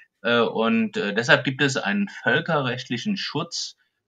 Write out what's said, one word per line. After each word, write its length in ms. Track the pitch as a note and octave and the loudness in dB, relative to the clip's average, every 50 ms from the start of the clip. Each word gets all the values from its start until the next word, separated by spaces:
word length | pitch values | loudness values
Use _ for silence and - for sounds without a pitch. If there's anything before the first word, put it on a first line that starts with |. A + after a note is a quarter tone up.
| - _ _ _ | -20 _ _ _
äh, 180 | - A#2 A#2+ A#2+ | 0 2 4 4
und, 580 | A2+ - - G2 A2 A2+ A2+ A2+ A2+ G#2+ - | 4 2 2 0 2 2 4 2 2 0 -2
äh, 160 | A2 F#2 G2+ F#2+ | -2 -2 0 0
deshalb 300 | A2 A#2+ C#3+ D3+ C3 - | 0 4 4 4 4 4
gibt 180 | C#3+ C3 - | -2 0 0
es 160 | D3 C3+ B2+ | 0 0 0
einen 300 | A2 - G2+ G2+ G2+ G2+ - | -2 -2 0 0 0 -2 -2
völkerrechtlichen 1080 | - - - A#2+ A#2+ D3+ - - E3 D3 C3 B2 A#2+ B2+ - - B2 A2+ - G#2+ G2 | -4 -4 0 0 0 0 0 0 -2 0 0 -2 -4 -6 -6 -6 -6 -4 -2 -4 -4
Schutz 600 | G2 - - - D3 E3+ - - - - - - _ _ _ _ _ _ | -4 -6 -4 -4 -4 -6 -4 -8 -10 -10 -10 -12 _ _ _ _ _ _